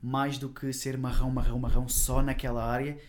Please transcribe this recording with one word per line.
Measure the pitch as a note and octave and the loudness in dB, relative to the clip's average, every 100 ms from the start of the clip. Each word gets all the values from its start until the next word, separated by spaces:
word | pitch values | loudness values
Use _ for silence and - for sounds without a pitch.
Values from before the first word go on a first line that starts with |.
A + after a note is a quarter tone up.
mais | B2 C3+ C#3+ C#3 | -4 -2 -2 -4
do | C3+ | -8
que | - C3+ | -6 -6
ser | C3 C#3 C3 | -6 -4 -4
marrão, | B2+ B2 C3 | 2 2 2
marrão, | B2+ B2 B2 | 2 2 2
marrão | B2 B2 B2+ | 2 2 2
só | - - C3 | 0 2 2
naquela | C#3 C3 B2+ A#2+ | 2 0 -2 -2
área | A2+ B2 C#3 C#3+ | 0 0 -2 -6